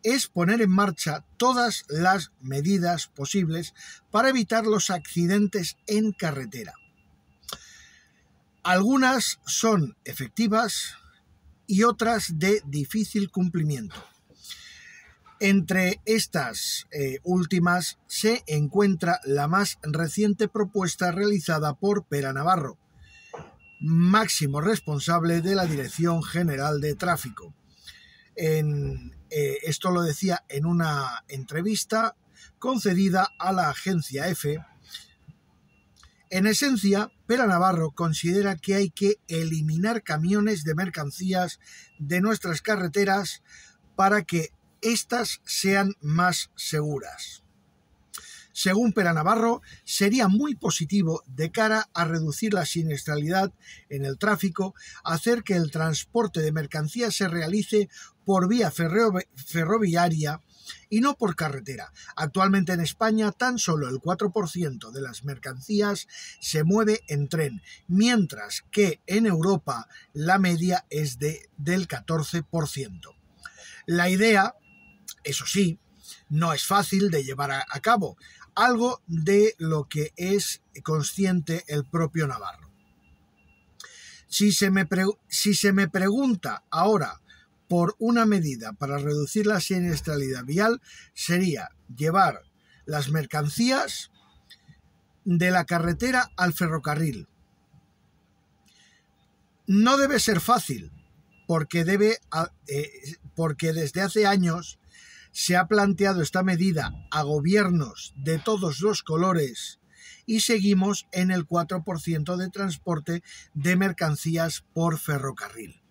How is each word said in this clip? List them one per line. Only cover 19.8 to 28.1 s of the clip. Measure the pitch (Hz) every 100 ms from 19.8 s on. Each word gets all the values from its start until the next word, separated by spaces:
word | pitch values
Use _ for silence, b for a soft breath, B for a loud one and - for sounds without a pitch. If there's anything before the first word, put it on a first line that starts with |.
reciente | 151 151 165 175 208 202 214
propuesta | 214 202 208 180 - 180
realizada | 170 208 208 156 156 151
por | 143 196 208 -
Pera | 143 135
Navarro, | 135 156 185 135 - _ B B B B - - _ - -
máximo | 151 165 175 208 220 - 147 139
responsable | 170 226 - 147 160 170 165 170
de | 170 196
la | 175
Dirección | 147 127 - 170 170
General | 151 170 175 139 143 147
de | 147
Tráfico. | 143 180 160 127 104 85 - _ B B B B